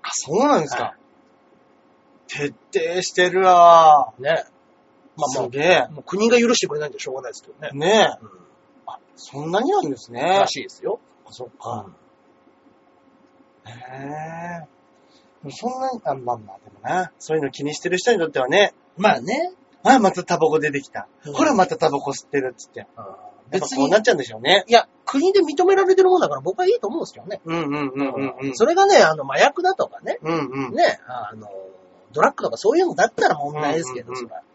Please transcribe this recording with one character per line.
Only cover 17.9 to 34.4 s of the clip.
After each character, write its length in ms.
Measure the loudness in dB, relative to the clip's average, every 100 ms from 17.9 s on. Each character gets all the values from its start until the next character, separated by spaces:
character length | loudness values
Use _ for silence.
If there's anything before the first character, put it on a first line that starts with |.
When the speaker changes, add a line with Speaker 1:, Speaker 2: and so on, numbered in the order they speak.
| 0
Speaker 1:
人 160 | 2
に 60 | 2
と 80 | 0
っ 40 |
て 100 | -2
は 80 | 0
ね。 260 | 2 2 _ _ 0
Speaker 2:
ま 160 | 0
あ 60 | 0
ね。 340 | -2 -4 -4 -8 _ _
Speaker 1:
あ、 140 | 4 6
ま 120 | 4
た 100 | 0
タ 140 | -4 0
バ 120 | 2
コ 100 | 2
出 120 | -2
て 120 | -6
き 80 | -10
た。 180 | -16 -16 _
Speaker 2:
う 60 | -10
ん。 20 |
Speaker 1:
ほ 120 | 0
ら、 100 | 2
ま 120 | 4 2
た 120 | 0
タ 100 | -2
バ 100 | -2
コ 120 | -6
吸 160 | -10 _
っ 40 |
て 80 | -4
る 120 | -4
っ 40 | -10
つ 120 | -20
っ 40 |
て。 140 | -18 -18 -20
Speaker 2:
う 20 |
ん。 40 | -20 -20 -20 _ _
Speaker 1:
や 60 | -6
っ 20 |
ぱ 60 | -4
こ 100 | -2 2
う 20 |
な 120 | 4
っ 20 |
ち 60 | 2
ゃ 40 |
う 40 | 0
ん 20 |
で 60 |
し 100 | -4
ょ 40 | -6
う 20 |
ね。 220 | 2 2 4
Speaker 2:
別 0 |
に、 60 |
い 20 |
や、 140 | 2 2 _ -4
国 260 | 0 2
で 80 | 2
認 240 | 2 2
め 120 | 2 4
ら 100 | 4
れ 80 |
て 80 | 4
る 80 | 4
も 80 | 4
ん 20 |
だ 80 | 0
か 60 |
ら 80 | -2
僕 160 | -6 -2
は 80 | 0
い 40 |
い 100 | 0
と 80 | -2
思 80 | -8
う 40 |
ん 20 |
で 40 | -10
す 80 |
け 60 | -12
ど 60 | -14
ね。 140 | -14
Speaker 1:
う 100 | -6
ん 40 | -6
う 20 |
ん 20 |
う 40 | -4
ん 20 |
う 320 | -4 -4 -4
ん 120 | -6
う 60 | -4
ん。 140 | -8 -6
Speaker 2:
う 60 | -10
ん。 60 | -2
そ 100 | 0
れ 80 |
が 100 | 4
ね、 120 | 4 6
あ 160 | 4
の、 100 | 2
麻 160 | -6 2
薬 220 | 2 2
だ 120 | -2
と 120 | -2 -6
か 140 | -6
ね。 180 | -10 -8
Speaker 1:
う 100 | -4
ん 200 | -4 -4 -8 -6
う 20 |
ん。 20 |
Speaker 2:
ね、 260 | 0 0 0 -10
あ 280 | -12 -12
の、 140 | -16 -18 -16 -18 -20 _ _ _
ド 80 | -2
ラ 120 | 0
ッ 20 |
グ 100 | 0
と 60 | -8
か 80 | -2
そ 140 | 0
う 60 | 2
い 40 |
う 60 | 0
の 60 |
だ 120 | 0 -2
っ 80 |
た 140 | 0 -2
ら 80 | -2
問 180 | -6
題 200 | -6 -4 -4
で 60 |
す 120 | -6
け 80 | -12
ど、 80 | -12
Speaker 1:
う 20 |
ん 40 | -12
う 20 |
ん 20 |
う 20 | -12
ん。 20 |
Speaker 2:
そ 0 |
れ 60 |
は。 80 | -16